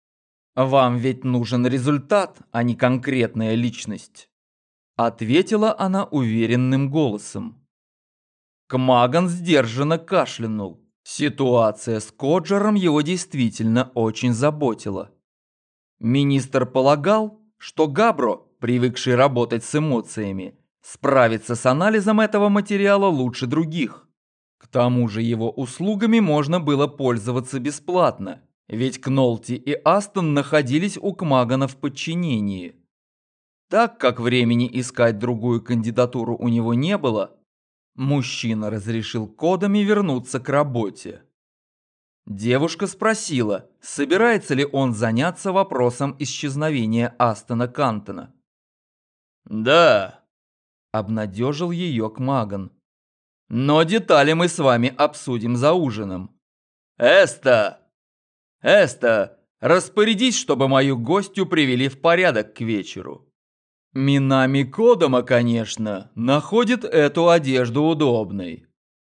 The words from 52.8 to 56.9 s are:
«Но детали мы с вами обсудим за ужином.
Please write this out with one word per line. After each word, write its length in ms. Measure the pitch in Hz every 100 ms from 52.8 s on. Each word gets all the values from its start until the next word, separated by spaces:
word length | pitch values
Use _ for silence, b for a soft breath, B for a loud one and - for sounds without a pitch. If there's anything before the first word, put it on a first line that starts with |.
| _ _ _ _ _ _ _
«Но 340 | 113 139 151
детали 500 | 160 220 - 151 143
мы 160 | 160 175
с 100 | 170
вами 340 | 139 120 127 127
обсудим 580 | 147 - - 120 117 120
за 180 | 143
ужином. 640 | 180 147 107 101 92 95 _ _ _ _ _ _